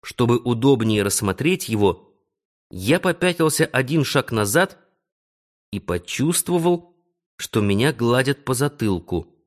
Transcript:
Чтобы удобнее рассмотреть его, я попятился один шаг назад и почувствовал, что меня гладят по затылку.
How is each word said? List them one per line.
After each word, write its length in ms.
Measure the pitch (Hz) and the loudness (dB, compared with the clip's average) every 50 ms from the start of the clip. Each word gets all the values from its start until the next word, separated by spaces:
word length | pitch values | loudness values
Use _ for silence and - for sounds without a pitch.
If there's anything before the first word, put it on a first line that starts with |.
Чтобы 340 | - - - - 123 117 120 | -18 -18 -2 -2 2 2 2
удобнее 640 | 120 - 120 120 113 120 139 139 117 110 110 110 107 | 2 2 -2 -2 2 4 4 4 4 2 0 0 0
рассмотреть 680 | 101 101 - - - 101 92 - 131 160 190 180 - - | 0 0 -2 -2 -2 -2 -2 0 0 -2 -2 -2 -4 -4
его, 440 | 113 107 101 98 82 - - _ _ _ _ _ _ _ _ _ _ _ _ _ | 0 2 2 2 2 0 -8 _ _ _ _ _ _ _ _ _ _ _ _ _
я 300 | - 92 92 107 151 185 | -14 -8 -2 0 0 0
попятился 640 | - 190 170 - - 180 175 - 165 156 147 - 160 | 2 -2 -2 0 0 -2 0 2 0 0 2 0 0
один 400 | - - 127 131 123 156 165 139 | 0 0 -2 -2 0 0 0 0
шаг 260 | - - 143 123 - | 2 0 -2 -2 0
назад 480 | 117 110 107 101 110 165 185 190 - _ _ _ _ _ _ _ _ _ _ _ _ _ _ _ _ _ _ _ | -2 -2 0 2 2 0 0 0 -4 _ _ _ _ _ _ _ _ _ _ _ _ _ _ _ _ _ _ _
и 80 | - 101 | -10 -10
почувствовал, 1120 | - - 90 87 - - - - 131 156 175 - - - 175 175 165 175 175 170 - _ _ _ _ _ _ _ _ _ _ | -6 -4 -6 -6 -6 -8 -6 -2 -2 0 0 -2 -2 -2 -2 0 2 0 0 0 -4 _ _ _ _ _ _ _ _ _ _
что 260 | _ - - - 113 | _ -14 -4 -2 0
меня 300 | 104 101 98 101 120 151 | 2 2 2 2 2 0
гладят 520 | 147 117 120 117 120 127 131 135 143 - _ | 0 0 0 2 2 2 2 0 -2 -4 _
по 80 | - | -4
затылку. 840 | 131 120 139 147 143 - 117 107 95 85 82 - - 82 76 _ _ _ _ | -2 -2 -2 -2 -2 -2 -2 -2 -2 -2 -4 -4 -6 -6 -6 _ _ _ _